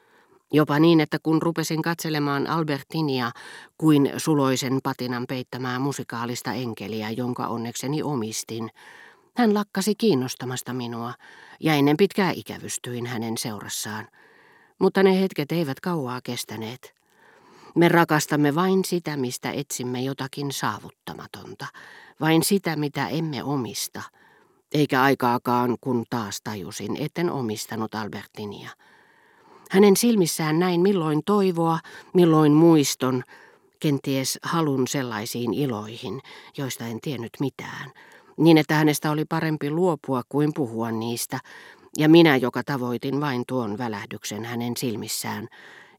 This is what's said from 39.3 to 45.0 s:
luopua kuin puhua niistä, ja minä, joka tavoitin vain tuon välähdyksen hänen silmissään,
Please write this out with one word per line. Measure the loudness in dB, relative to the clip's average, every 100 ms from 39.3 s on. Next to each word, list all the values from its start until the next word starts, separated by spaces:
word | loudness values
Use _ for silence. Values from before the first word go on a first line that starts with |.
| -2 -2 -2 -4
luopua | 0 0 0 -2 -4 -2
kuin | 0 0 0
puhua | -4 -4 -4
niistä, | -4 -4 -6 -6 -8 -10 -20 -20 -20 _ 2
ja | 8
minä, | 10 10 6
joka | 2 -2
tavoitin | -4 -4 -4 -4 -4 -4
vain | -2 -4 -4
tuon | -4 -4 -4
välähdyksen | -6 -8 -10 -12 -10 -10 -8
hänen | -6 -6 -6
silmissään, | -6 -6